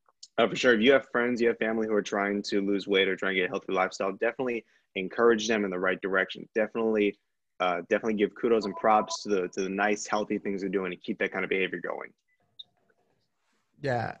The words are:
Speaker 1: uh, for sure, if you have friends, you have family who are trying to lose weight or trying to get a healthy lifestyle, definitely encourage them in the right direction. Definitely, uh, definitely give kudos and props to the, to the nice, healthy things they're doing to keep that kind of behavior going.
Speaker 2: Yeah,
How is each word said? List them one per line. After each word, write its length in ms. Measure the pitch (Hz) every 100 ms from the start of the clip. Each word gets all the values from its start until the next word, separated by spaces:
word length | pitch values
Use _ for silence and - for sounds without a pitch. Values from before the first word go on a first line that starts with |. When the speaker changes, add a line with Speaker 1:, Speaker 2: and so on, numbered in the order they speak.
| _ _ - -
Speaker 1:
uh, 100 | 117
for 80 | -
sure, 160 | 131
if 80 | 113
you 120 | 120
have 140 | 135 -
friends, 260 | 123 120 120
you 60 | 117
have 100 | 113
family 280 | 110 113 110
who 60 |
are 80 | 104 98 104
trying 240 | 101 101
to 180 | - 104
lose 260 | 98 101 98
weight 200 | 98 95
or 80 | 92
trying 180 | 98
to 60 | 95
get 60 | 90
a 0 |
healthy 240 | 95 -
lifestyle, 380 | 95 92 - 98
definitely 520 | 98 113 117 127 117 - _ _
encourage 520 | 98 92 - 117 113 107
them 180 | 110 101
in 40 |
the 80 | 90
right 220 | 92 92
direction. 480 | 95 95 95 - -
Definitely, 640 | 113 107 117 113 110 101 - _ _ _ -
uh, 220 | 90 87 82
definitely 240 | 104 113
give 200 | 104 101 -
kudos 240 | 123 113
and 100 | 101 92
props 460 | 113 107 104 -
to 40 | 107
the, 200 | 98 90
to 120 | -
the 80 | 95
nice, 380 | 98 104 101 -
healthy 320 | 107 104 104
things 240 | 104 98
they're 80 | 98
doing 200 | 95 92
to 60 | 87
keep 220 | - 98
that 120 | 98
kind 140 | 95
of 60 | 92
behavior 300 | 95 90 87 -
going. 180 | - - _ _ _ _ _ - _ _ _ _ _ _ _ _ _ _ _
Speaker 2:
Yeah, 340 | 139 120 113 -